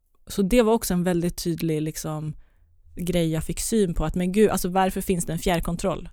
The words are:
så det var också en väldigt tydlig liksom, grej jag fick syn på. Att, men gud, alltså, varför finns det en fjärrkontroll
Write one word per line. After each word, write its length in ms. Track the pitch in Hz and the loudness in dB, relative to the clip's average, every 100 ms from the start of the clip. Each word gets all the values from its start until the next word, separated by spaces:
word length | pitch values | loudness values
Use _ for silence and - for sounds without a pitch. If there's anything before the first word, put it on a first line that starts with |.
| _ _ - | _ _ -10
så 140 | - | -2
det 200 | 190 240 | 4 4
var 120 | 214 | 6
också 200 | 226 - | 4 2
en 100 | 180 | 0
väldigt 400 | 175 175 175 - | 2 0 0 -2
tydlig 380 | 175 160 165 156 | -4 -2 -2 -2
liksom, 520 | 156 - 156 156 151 151 - _ _ _ - - | -4 -6 -8 -6 -8 -10 -14 _ _ _ -20 -10
grej 360 | 175 175 165 | -2 0 0
jag 120 | 156 | 0
fick 160 | - 165 | -4 -6
syn 340 | - 226 190 | 0 2 2
på. 120 | 170 156 | 2 -2
Att, 100 | 180 | 0
men 160 | 180 | 0
gud, 180 | 190 208 | 4 4
alltså, 200 | 190 185 | 4 0
varför 320 | 185 185 190 | 2 2 0
finns 240 | 190 180 175 | -2 -2 -2
det 80 | |
en 60 | 165 | -4
fjärrkontroll 720 | 190 170 165 170 196 156 165 | 0 0 0 -2 -2 -4 -8